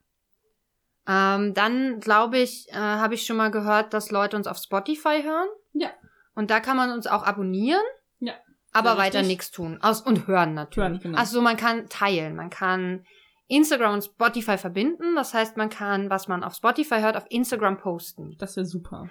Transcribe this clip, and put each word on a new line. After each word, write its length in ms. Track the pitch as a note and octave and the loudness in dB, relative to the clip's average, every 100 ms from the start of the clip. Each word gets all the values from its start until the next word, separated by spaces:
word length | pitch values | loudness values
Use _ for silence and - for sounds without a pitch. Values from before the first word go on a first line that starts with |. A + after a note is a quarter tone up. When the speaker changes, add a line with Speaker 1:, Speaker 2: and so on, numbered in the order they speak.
| _ _ _ _ _ _ _ _ _ _ - | _ _ _ _ _ _ _ _ _ _ 0
Speaker 1:
Ähm, 480 | F#3+ G3 G3 G3+ | 2 4 2 0
dann, 460 | F#3+ G#3+ B3 C4 A3 | 0 0 0 -2 -2
glaube 380 | G#3+ G#3+ A#3 B3+ | 2 4 4 2
ich, 300 | B3 - - | 0 -2 -10
äh, 40 | |
habe 400 | - G#3+ G#3 A3 | -4 -2 0 0
ich 120 | A3+ - | -2 -2
schon 100 | A3+ | 0
mal 140 | A3 | 0
gehört, 420 | G#3+ G#3 G#3+ G#3+ | 0 2 2 2
dass 160 | G#3+ G#3+ | -2 -2
Leute 260 | G3+ G3+ G#3 | 0 0 -2
uns 100 | G3+ | -4
auf 120 | - | -8
Spotify 640 | - - D4+ D4+ D#4 D4+ | -4 -2 -2 -2 0 0
hören. 260 | D4 D#4+ F#4 G#4+ _ | 0 -2 -4 -6 _
Speaker 2:
Ja. 180 | D4 - - - _ _ | -4 -4 -8 -20 _ _
Speaker 1:
Und 160 | - G#3 | -4 2
da 100 | A3 | 2
kann 160 | A#3+ C4 | 2 0
man 140 | B3 | 0
uns 160 | A#3+ - | -2 -2
auch 160 | G#3 | 0
abonnieren. 580 | G3 G3+ F#3+ F#3+ A#3 F#4 A#4 - _ - | 0 -2 -2 0 2 2 0 -6 _ -10
Speaker 2:
Ja. 140 | A#3+ - _ _ _ | -10 -10 _ _ _
Speaker 1:
Aber 180 | A3 A3+ | 2 4
Speaker 2:
Sehr 80 | G#3 | 4
Speaker 1:
weiter 200 | G3 G3+ | 2 2
Speaker 2:
richtig. 80 | F#3 F#3 | 2 0
Speaker 1:
nichts 140 | - | -6
tun. 280 | - E3 D#3+ | -8 -8 0
Aus-, 180 | G#3+ A3 | 0 2
und 240 | C4 F#3+ - | 2 2 4
hören 280 | F#3 D#3+ | 2 2
natürlich. 340 | D#3 D3 - F#3 | 0 -4 -2 0
Speaker 2:
Hören, 120 | F3+ | -2
genau. 180 | F3 E3 | -2 0
Speaker 1:
Ach 60 | A3 | 0
so, 140 | A#3+ | 2
man 140 | A#3 A3+ | 2 2
kann 320 | A#3 A#3 A3 | 0 -2 -4
teilen, 460 | - G3+ F3 D#3 D#3+ | -2 0 0 -2 -6
man 140 | E3+ | -10
kann 540 | - F#3+ F#3 F3+ F#3 - _ _ _ - | -4 0 0 -2 -4 -10 _ _ _ 0
Instagram 480 | C#4 D4+ C4+ A3 | 4 4 4 2
und 100 | G#3 | 0
Spotify 520 | G3 - A#3 A#3 A3 F#3+ | -4 0 0 2 -2 -2
verbinden. 560 | F3+ F#3 C4+ E4+ E4+ | -2 -2 0 0 -2
Das 200 | E4 B3 | 0 0
heißt, 220 | A3+ A3+ A3+ | 0 -2 0
man 120 | G#3+ | -4
kann, 400 | G#3+ G3+ G3 G3 | -2 -2 -2 0
was 160 | F#3+ - | -2 -2
man 160 | F3+ | -4
auf 120 | F3 | -6
Spotify 460 | - A3+ A#3+ D4+ A3 | -2 0 0 0 2
hört, 160 | G#3+ G#3+ | 2 0
auf 100 | - | -2
Instagram 500 | A#3+ B3 A#3 G#3 F#3+ | -2 -2 0 0 0
posten. 580 | F#3+ E3+ - - D#3 D#3 | -4 -6 -8 -16 -16 -12
Speaker 2:
Das 180 | G3 F#3+ | -10 -8
wär 80 | |
super. 440 | F3+ F3 E3+ E3+ F3 | -8 -8 -10 -14 -16